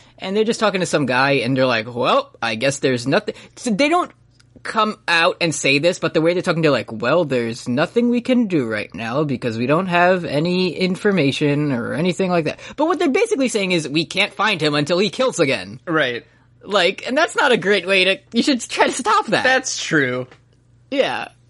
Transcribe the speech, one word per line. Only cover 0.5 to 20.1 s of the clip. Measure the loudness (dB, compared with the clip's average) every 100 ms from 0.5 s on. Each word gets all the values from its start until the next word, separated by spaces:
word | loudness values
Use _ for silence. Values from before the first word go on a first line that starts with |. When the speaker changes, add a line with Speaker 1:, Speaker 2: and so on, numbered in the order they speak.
| 0
Speaker 1:
talking | 0 0
to | 0
some | 0 0
guy, | 2 2
and | 2 0 0
they're | 2
like, | 0 -2
"Well, | -2 0 0 -2 -6
I | -4 -2
guess | -2 0
there's | 0 0 0
nothing." | 0 -2 -12 -16 -8
So | -4
they | 0 2
don't | 2 -2 _ _ _ _ -16
come | -6 -2 0 -2 -2
out | 2 2 0
and | -2
say | 0 2 2
this, | 2 0
but | -2
the | 0
way | 2
they're | 0
talking, | -2 0
they're | 2
like, | 2 -2
"Well, | -4 0 0 0
there's | 0 -2 -6 -4
nothing | -2 0 0 0
we | 0
can | 0 0 2
do | 0 0
right | -4 -6
now | -8 -4 -2
because | -2 -2 -4 -2
we | 0
don't | 0 2
have | 2 4 2 0
any | -2 0 0 0 0
information | -2 0 0 2 2 2 0 0 0
or | -2 -4
anything | -2 -2 -2 0
like | 0 -2
that." | -6 -12 -4
But | 0
what | 0
they're | 0
basically | 0 0 0 0
saying | 0 0
is, | 0 0
"We | -4 -2
can't | -2 -4
find | -2 -2 0
him | 0 0
until | 0 0
he | 0
kills | 0 -2 0
again." | 0 0 -6 -14 -4
Speaker 2:
Right. | -2 0 -4 -12 _ _ _ -2
Speaker 1:
Like, | 2 2 0 -4
and | 0
that's | 0 2
not | 2
a | 2
great | 2 0 2
way | 2 2
to, | 0 _
you | 0
should | 2 0
try | -2 0 0
to |
stop | 0 0 0 2
that. | 0
Speaker 2:
That's | 2 2 0 -8
true. | -2 0 2